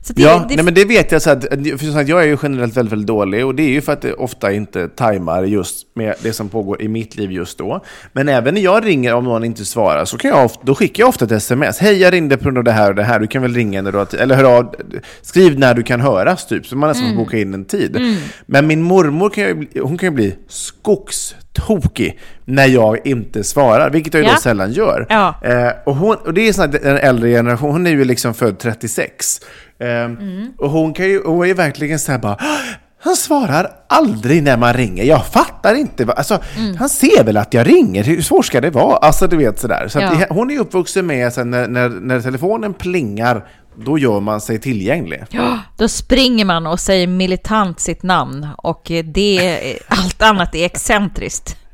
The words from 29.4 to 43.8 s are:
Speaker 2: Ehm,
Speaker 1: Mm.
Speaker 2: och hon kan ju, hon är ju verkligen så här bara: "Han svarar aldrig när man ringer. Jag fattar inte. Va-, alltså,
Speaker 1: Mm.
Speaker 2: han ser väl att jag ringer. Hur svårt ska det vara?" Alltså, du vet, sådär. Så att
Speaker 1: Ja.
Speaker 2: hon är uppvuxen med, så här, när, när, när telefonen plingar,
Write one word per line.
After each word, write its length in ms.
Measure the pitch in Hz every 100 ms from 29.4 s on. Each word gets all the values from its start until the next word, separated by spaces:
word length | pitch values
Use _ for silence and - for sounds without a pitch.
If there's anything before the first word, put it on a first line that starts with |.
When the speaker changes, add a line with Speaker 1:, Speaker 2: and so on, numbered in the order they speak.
| - - - _
Speaker 2:
Ehm, 360 | 123 120 120 117
Speaker 1:
Mm. 360 | 202 185 233 262
Speaker 2:
och 120 | 143
hon 240 | 160 160
kan 120 | 151 185
ju, 140 | 196
hon 180 | - 170
är 40 | 180
ju 80 |
verkligen 440 | 185 156 135 147 156
så 140 | -
här 60 | 127
bara: 180 | 110 101 285 294 254 214 _ _
"Han 140 | 302 370
svarar 540 | - 285 220 147 185 - _
aldrig 540 | 302 277 110 120 165
när 140 | 143 120
man 160 | 120
ringer. 300 | 120 117 87
Jag 220 | 120 156 -
fattar 480 | - 330 - 190
inte. 300 | 247 269 -
Va-, 80 | 113
alltså, 260 | - 147 208 - 214
Speaker 1:
Mm. 180 | 220 175
Speaker 2:
han 120 | 269
ser 360 | - 262 214
väl 120 | 113 104
att 180 | 104
jag 120 | 117 135
ringer. 360 | 349 277 92
Hur 180 | 107 165
svårt 240 | 160 370 -
ska 140 | 123
det 100 | 151
vara?" 260 | 131 156 -
Alltså, 300 | 156 - 196
du 100 | 170
vet, 220 | 123 101
sådär. 280 | 117 - 104
Så 100 | 147
att 200 | 190 160
Speaker 1:
Ja. 60 | 185
Speaker 2:
hon 200 | 165 254
är 80 | 294
uppvuxen 480 | 185 185 165 196 180
med, 260 | 135 123
så 80 | 120
här, 40 |
när, 240 | 120 123 117
när, 200 | 123 123
när 320 | 98 117 127
telefonen 540 | 127 131 175 226 214
plingar, 720 | 185 180 180 117 101 120 113 - _ _ -